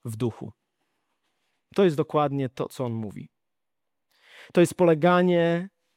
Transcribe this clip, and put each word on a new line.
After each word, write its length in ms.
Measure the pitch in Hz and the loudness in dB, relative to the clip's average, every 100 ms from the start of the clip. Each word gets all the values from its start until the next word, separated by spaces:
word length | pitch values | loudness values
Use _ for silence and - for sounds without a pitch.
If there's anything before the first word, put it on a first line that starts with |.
| 120 | -12
w 100 | 110 | -6
duchu". 360 | 120 - 113 - _ _ _ _ _ _ _ _ _ _ _ - | -6 -6 -14 -20 _ _ _ _ _ _ _ _ _ _ _ 0
To 80 | |
jest 140 | 196 147 | 0 0
dokładnie 520 | 147 151 147 139 131 | -2 -2 -2 -2 -4
to, 180 | - - | -6 -10
co 180 | - 127 | -8 -6
on 80 | |
mówi. 360 | 113 107 98 - _ _ _ _ _ _ _ _ _ _ - - | -6 -8 -12 -18 _ _ _ _ _ _ _ _ _ _ -20 -2
To 80 | - | 2
jest 140 | 170 - | 2 2
poleganie 920 | 175 160 175 180 180 175 170 170 190 _ _ | 2 4 2 4 4 2 2 0 -6 _ _